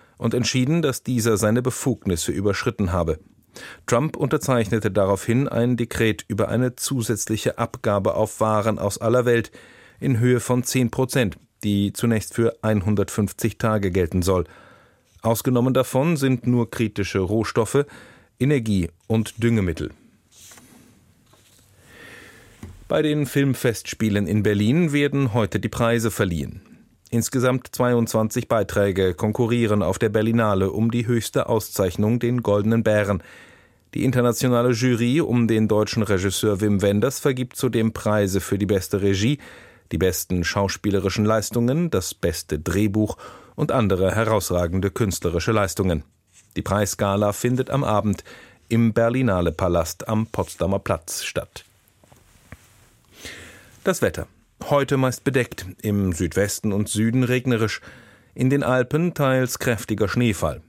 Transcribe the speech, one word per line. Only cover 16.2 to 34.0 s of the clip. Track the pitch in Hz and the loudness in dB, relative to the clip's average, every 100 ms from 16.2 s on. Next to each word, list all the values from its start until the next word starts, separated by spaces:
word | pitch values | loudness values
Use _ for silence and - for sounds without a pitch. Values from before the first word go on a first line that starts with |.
| 135 123 - | 0 0 2
nur | 123 113 | 0 0
kritische | - 110 - 98 101 | -2 -4 -2 -2 -2
Rohstoffe, | 92 110 104 - 110 139 143 - - - _ - | 0 0 0 0 2 0 -2 -8 -20 -20 _ -4
Energie | 139 143 110 98 82 _ - | 0 0 2 0 -2 _ -2
und | 113 104 - | -2 -2 -2
Düngemittel. | 117 113 90 80 62 - _ _ _ - - - - - - _ _ _ _ _ _ _ _ _ - - - - - - - - - - - | 0 2 0 -4 -8 -12 _ _ _ -20 -20 -20 -20 -20 -20 _ _ _ _ _ _ _ _ _ -20 -20 -20 -20 -20 -20 -20 -20 -20 -16 -2
Bei | 156 | 0
den | 151 151 139 | 2 0 0
Filmfestspielen | 143 139 123 127 107 - - 110 101 90 | 2 2 2 0 -2 -8 -2 0 0 0
in | 107 | 2
Berlin | 104 104 104 156 165 | 2 2 4 2 2
werden | 143 143 139 135 117 | 2 0 0 0 0
heute | 104 98 | 0 -2
die | 107 | -4
Preise | - 117 117 113 | 0 0 2 0
verliehen. | - 98 82 65 - - - _ _ - | 0 0 0 -6 -12 -20 -20 _ _ -4
Insgesamt | 117 - 131 127 127 - | -2 0 0 0 0 -4
zweiundzwanzig | - 123 120 113 110 110 123 - | -2 2 2 2 0 0 -2 0
Beiträge | 113 98 104 101 95 92 | 0 2 2 2 2 0
konkurrieren | 87 107 107 117 120 113 104 | 2 -2 0 0 2 2 2
auf | 85 95 | 0 0
der | 110 | 0
Berlinale | 107 110 117 110 98 98 | 2 2 2 2 2 2
um | 101 113 | 0 0
die | 120 113 | 0 0
höchste | 117 - - - | -2 0 -2 0
Auszeichnung, | 113 - - 95 95 104 120 | -2 -2 0 0 2 0 2
den | 117 123 | 0 0
Goldenen | 113 104 107 117 | 2 2 2 2
Bären. | 110 104 101 95 - - - - _ _ _ | 2 2 2 -2 -4 -20 -20 -20 _ _ _
Die | - | -2